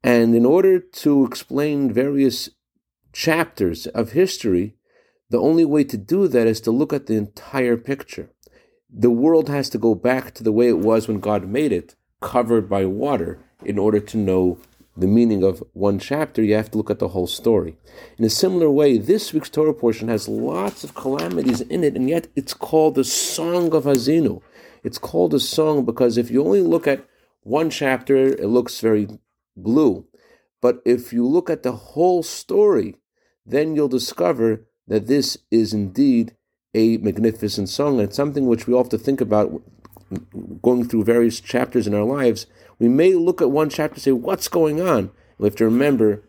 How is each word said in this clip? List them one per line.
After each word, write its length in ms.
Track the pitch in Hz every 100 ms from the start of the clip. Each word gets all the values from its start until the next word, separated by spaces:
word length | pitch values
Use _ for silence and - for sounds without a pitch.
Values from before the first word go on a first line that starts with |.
And 320 | 127 120 117 117
in 100 | 123
order 340 | 170 190 185
to 440 | - - 151 143
explain 680 | 131 - - 131 151 143 135
various 560 | 110 139 139 135 - - _ _ _ _ _ _
chapters 760 | - 165 160 165 - 95 80 80
of 240 | 95 113
history, 640 | 139 185 - 113 87 104 _ _ _ _ _ _
the 100 | 120
only 240 | 117 165
way 200 | 160 151 143
to 120 | 107
do 300 | 98 185 190
that 200 | 127 113
is 120 | 110
to 100 | -
look 200 | 117 147
at 140 | 147 -
the 80 |
entire 640 | 110 101 - - 135 123 117
picture. 540 | 135 139 - - 78 _ _ _ _ _ _
The 220 | 104 117
world 380 | 117 147 165 143
has 200 | 143 135
to 80 | 110
go 160 | 113 101
back 380 | 123 131 -
to 100 | -
the 80 | 113
way 160 | 107 120
it 120 | 92
was 280 | 104 113 110
when 120 | 107
God 280 | 98 104 92
made 240 | 117 151
it, 240 | 92 - _ _ _
covered 480 | - 127 120 117 98
by 180 | 98 95
water, 520 | 101 139 135 85 - _ _
in 140 | - 104
order 220 | 104 104
to 180 | 104 113
know 400 | 98 92 90 85 _ _ _ -
the 100 | 92
meaning 380 | 110 117 104
of 200 | 95 90 -
one 260 | - 101 98
chapter. 420 | - 143 151 -
You 140 | 107 107
have 160 | 107
to 60 | 110
look 100 | 104
at 80 | 104
the 120 | 95
whole 180 | 92 87
story. 500 | - 117 107 82 80 _ - - -
In 80 | 113
a 60 |
similar 400 | - 185 185 160
way, 260 | 139 147 117
this 340 | 107 208 -
week's 200 | 156 -
Torah 240 | - 156 151
portion 320 | 120 110 113
has 200 | 110 -
lots 560 | 107 123 160 202 -
of 120 | 143 -
calamities 680 | 131 139 170 175 131 113
in 220 | - 180
it, 120 | 156 -
and 140 | 127
yet 200 | 165 - -
it's 200 | 135 -
called 400 | - 160 156 135
the 80 |
Song 720 | 131 - - - 170 175 170 160
of 80 |
Hazinu. 580 | 135 139 117 165 135 - _ - - _
It's 160 | - -
called 340 | - 165 175
a 60 | 147
song 460 | 110 - 156 147 120
because 320 | 113 123 117
if 140 | 120
you 120 | 123
only 180 | 156 202
look 260 | 175 165 143
at 180 | 135 - _ _ _
one 260 | - 139 160
chapter, 460 | - 139 127 120 135 135
it 200 | 135 101
looks 320 | 123 123 -
very 280 | 113 107 104 107 _ _ _ -
blue. 500 | 92 131 143 95 - _ _ _ _ _
But 200 | 123 123 -
if 260 | 120 120
you 160 | 120 120
look 220 | 165 175
at 140 | 156
the 100 | 127
whole 500 | 110 - 147 180 180
story, 720 | 160 - - 190 208 151 98 - _ _ _ _ -
then 300 | 127 156 151
you'll 140 | 143
discover 760 | 127 - - 175 135 113 110 _ _ -
that 200 | 107 107
this 300 | 143 135 - _
is 220 | 113 104
indeed 640 | 107 98 95 139 120 117 _ _ _ _
a 240 | 110 110 113
magnificent 720 | 104 98 113 110 104 104 95
song, 300 | - 147 131
and 40 | 104
it's 80 | -
something 320 | 143 143 131
which 180 | 117 -
we 80 |
all 100 | 123
have 60 | 123
to 80 | -
think 220 | - 135
about 420 | 110 107 104 76 - _ - - _ 90 - - 90 -
going 240 | 120 123 120
through 180 | 113
various 380 | 104 117 120 110
chapters 440 | - 123 - 127 104
in 80 |
our 120 | 104 107
lives. 400 | 143 127 - - _ - _
We 80 | 117
may 260 | 135 180 185
look 260 | 170 175
at 100 | 143
one 180 | 143 156
chapter 260 | - 151 -
and 80 |
say, 80 | 139
"What's 340 | 127 123 190 -
going 320 | 175 156 151
on?" 300 | 180 131 95 _ _ _
We 100 | 104
have 80 | -
to 80 | 113
remember 580 | 117 143 131 110 101